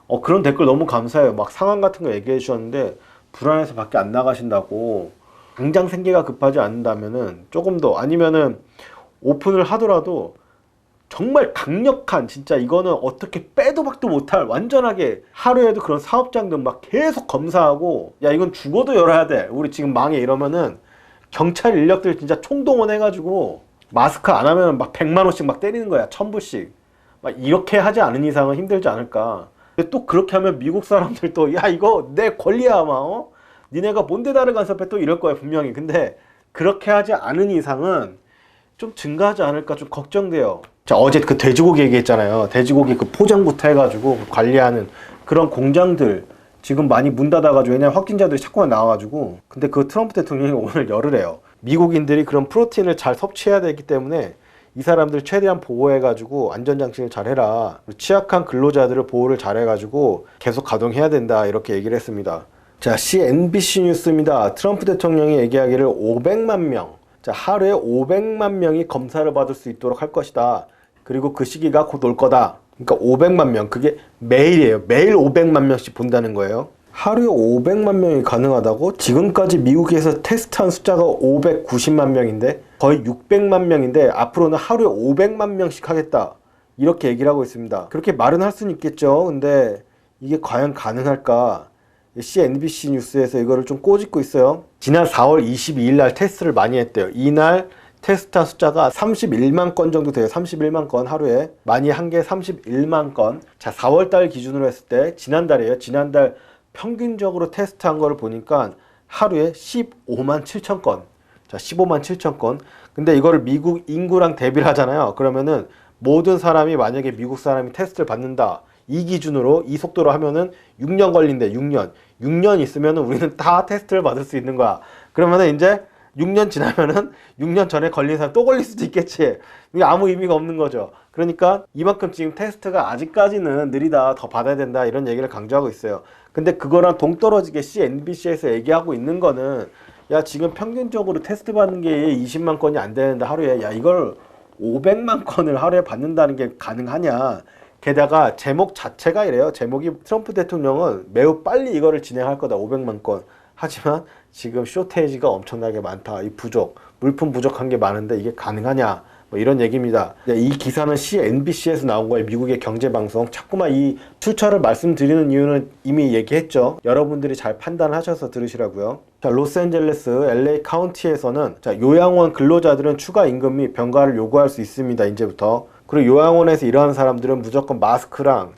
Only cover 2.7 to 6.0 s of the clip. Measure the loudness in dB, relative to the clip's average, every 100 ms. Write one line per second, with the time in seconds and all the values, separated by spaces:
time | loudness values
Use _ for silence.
2.7 | -6 -6 -8 _ _ _ -6 0 0 -2
3.7 | -8 -4 -2 -2 0 -2 -2 -2 -4 -2
4.7 | -6 -4 -4 -6 -14 _ _ _ -8 -2
5.7 | 0 0 -2